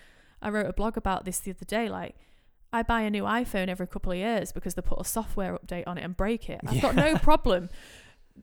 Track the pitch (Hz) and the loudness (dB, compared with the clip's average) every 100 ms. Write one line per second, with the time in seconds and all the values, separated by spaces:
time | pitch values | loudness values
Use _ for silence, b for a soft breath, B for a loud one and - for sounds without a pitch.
0 | b b b b 208 208 202 190 214 - | b b b b -4 -2 -2 -2 -2 -2
1 | 202 185 185 180 - 185 - 214 220 185 | -2 -2 -4 -8 -8 -10 -4 -2 -2 -6
2 | 175 - b b b b - 233 226 226 | -10 -14 b b b b -6 -2 0 0
3 | 214 208 202 226 247 202 185 180 180 - | 2 0 0 -2 -2 -2 -2 -4 -6 -4
4 | - 180 208 226 175 - 185 175 - - | -4 -2 -2 -2 -4 -6 -6 -2 2 2
5 | - 226 220 - 185 175 - 175 - 175 | 0 -4 -2 -2 -4 -6 -8 -10 -8 -8
6 | - 180 196 226 - - 143 120 262 - | -6 -2 0 0 -4 -8 -2 2 4 4
7 | 302 302 - 311 254 180 175 B B B | 4 6 8 8 8 2 0 B B B
8 | B B - - | B B -20 -20